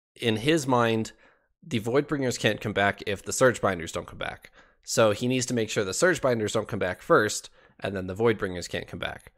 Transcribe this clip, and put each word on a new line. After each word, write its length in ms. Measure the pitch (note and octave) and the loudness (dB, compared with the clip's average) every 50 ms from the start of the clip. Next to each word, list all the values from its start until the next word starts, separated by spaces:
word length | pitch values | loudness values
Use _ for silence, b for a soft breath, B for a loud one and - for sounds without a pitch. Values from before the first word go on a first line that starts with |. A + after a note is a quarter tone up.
| _ _ _ | _ _ _
in 200 | - B2 A#2 A2 | -2 0 0 0
his 320 | G#2+ A2+ D3 E3 D#3+ B2+ | 2 2 2 2 2 2
mind, 460 | C3+ B2+ A#2+ A#2 A2+ A2+ A2 A2 - b b b b b b b b b _ - | 2 2 2 4 2 2 0 -2 -4 b b b b b b b b b _ -8
the 140 | E3 B2+ A2+ | -6 -4 -4
Voidbringers 580 | G2+ A#2+ A#2+ D3 D3 - D#3 C#3 C3+ B2 A2+ | -2 0 0 0 0 0 -2 -2 -2 -2 -2
can't 220 | - - A2+ G#2 - | 0 0 0 0 -2
come 140 | - A2 G2+ | -4 -4 0
back 280 | G2+ G2+ G2+ - - - | 2 2 2 0 -2 -4
if 160 | - G2 - - | -6 -6 -6 -6
the 80 | G#2 | -6
Surgebinders 600 | F#2+ - C3 B2+ A2 - - G2+ F#2+ E2+ D#2+ E2 - | 0 4 4 4 4 2 0 -2 -2 -2 -6 -8 -8
don't 140 | F2 E2 | -8 -10
come 120 | - - - | -10 -10 -10
back. 320 | - - E2+ - - b b b b b b b _ | -8 -8 -10 -12 -16 b b b b b b b _
So 280 | - - C3 A2+ G#2+ | -2 2 4 4 4
he 180 | G#2 - B2 B2 | 4 2 0 0
needs 160 | C3 B2+ A#2+ | 0 0 0
to 80 | - B2+ | 0 0
make 160 | A#2 A2 G#2 | -2 -2 0
sure 160 | - A#2+ G#2 | -2 -2 -2
the 60 | F#2 | -2
Surgebinders 600 | F#2 - F3 F#3 E3+ - - C3 B2 A2 G#2+ G2+ | 0 2 2 2 2 2 0 0 0 0 0 0
don't 160 | - A2+ G#2 | -2 -2 -2
come 120 | - A#2 G2 | -4 -4 -2
back 220 | F#2+ F2+ F#2 - | -2 -2 -4 -4
first, 480 | - - E3 C3+ G#2+ G#2 - - - b b b b b b - | 2 4 4 4 4 2 -2 -6 -8 b b b b b b -10
and 160 | - G2 G2+ | -8 -6 -6
then 120 | F#2+ F#2 | -6 -6
the 80 | F#2 F#2 | -6 -2
Voidbringers 520 | G2+ A2+ A#2 A2 G2 G#2+ F#2 F2+ F2 E2+ | 2 2 2 2 2 -2 -6 -6 -6 -8
can't 200 | - - F2 - | -8 -8 -8 -8
come 120 | - - - | -8 -10 -8
back. 320 | - - - - - - b | -8 -8 -8 -10 -16 -20 b